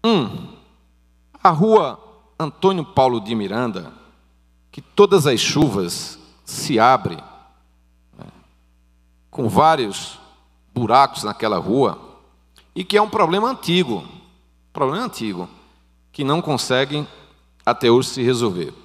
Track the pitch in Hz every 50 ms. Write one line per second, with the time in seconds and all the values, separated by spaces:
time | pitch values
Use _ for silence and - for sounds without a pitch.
0 | - 226 226 180 123 98 - - - - - - _ _ _ _ _ _ _ _
1 | _ _ _ _ _ _ _ - - 190 165 151 190 220 220 208 165 131 107 -
2 | - - _ _ _ _ _ _ 160 147 - _ - 190 190 175 139 - - 143
3 | 131 131 123 117 98 104 117 110 101 92 101 117 127 117 98 92 82 69 - -
4 | _ _ _ _ _ _ _ _ _ _ _ _ _ _ - - - _ _ -
5 | 202 196 196 190 139 147 123 104 - - - 143 165 139 98 101 90 85 - -
6 | - - - - - _ _ _ _ - - - - - 139 107 110 127 131 120
7 | 92 - 85 78 - - - - _ _ _ _ _ _ _ _ _ _ _ _
8 | _ _ _ - - - _ - _ _ _ _ _ _ _ _ _ _ _ _
9 | _ _ _ _ _ _ - - 127 107 95 120 147 160 160 143 120 101 98 -
10 | - - - - - _ _ _ _ _ _ _ _ _ _ - 120 104 117 131
11 | 139 135 - - - 107 101 - - 107 104 87 73 87 110 135 101 98 78 -
12 | - - - _ _ _ _ _ _ _ _ _ _ _ _ 175 185 - 208 208
13 | 214 214 - 220 190 160 170 202 214 247 262 - - - 175 180 180 127 110 90
14 | 78 - - - _ _ _ _ _ _ _ _ _ _ _ 151 143 131 147 202
15 | 254 208 - - 113 107 95 87 90 87 - - _ _ _ _ _ _ _ _
16 | _ _ _ - 143 135 147 170 - 156 143 120 - - 127 127 139 139 147 151
17 | 147 - - - - _ _ _ _ _ _ _ _ 117 120 - - 117 117 127
18 | 127 - - 135 120 123 127 117 120 107 90 90 80 65 - -